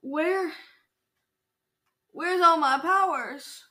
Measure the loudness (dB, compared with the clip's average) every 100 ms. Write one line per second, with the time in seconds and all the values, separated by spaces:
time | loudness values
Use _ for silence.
0 | -8 -4 0 0 -2 -8 -20 _ _ _
1 | _ _ _ _ _ _ _ _ _ _
2 | _ -8 -2 4 4 4 2 0 2 2
3 | 2 -2 -6 -12 -16 -20 -20